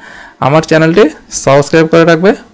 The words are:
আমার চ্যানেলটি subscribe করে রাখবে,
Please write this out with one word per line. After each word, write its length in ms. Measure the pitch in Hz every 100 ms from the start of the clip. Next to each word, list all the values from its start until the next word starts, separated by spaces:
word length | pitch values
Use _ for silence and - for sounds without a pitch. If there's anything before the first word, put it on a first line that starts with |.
| - - - - 139
আমার 160 | 156 160
চ্যানেলটি 340 | 156 160 180 302 - - -
subscribe 420 | 139 139 143 165 160
করে 120 | 165 165
রাখবে, 200 | 165 190 285 -